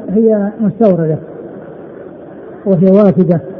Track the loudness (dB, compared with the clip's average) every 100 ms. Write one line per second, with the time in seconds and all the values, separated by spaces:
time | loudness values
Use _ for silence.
0 | -4 0 2 2 -2 -2 -4 2 2 2
1 | 0 -4 -8 -16 -16 -16 -18 -18 -18 -18
2 | -18 -18 -20 -18 -18 -6 0 4 6 6
3 | 4 4 2 2 -2 -12